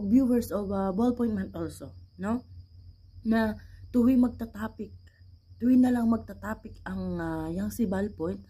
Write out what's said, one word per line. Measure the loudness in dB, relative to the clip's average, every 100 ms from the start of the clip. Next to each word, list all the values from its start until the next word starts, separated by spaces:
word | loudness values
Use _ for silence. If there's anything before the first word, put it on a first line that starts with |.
viewers | 4 4 6 2 2
of, | -4 -2
ah, | -2 0
Ballpoint | 2 2 2 0
Man | -2 -4 -6
also, | -8 -8 -16 -16 -20 -10
no? | -4 -4 -6 -18 -20 -20 -20 -20 -20 -8
Na | 0 2 2 -2 -12 -20 -2
tuwing | 2 4 6
magta-topic, | 4 0 -10 -8 -10 -8 -14 -14 -20 _ -20 -20 _ -2
tuwing | 4 6
na | 6
lang | 4 2
magta-topic | 0 -2 -10 -8 -8 -10 -14
ang, | -8 -6 -4 -4
ah, | -4 -4 -4
yang | -4 -4
si | -2 0
Ballpoint, | 0 -2 -4 -6 -6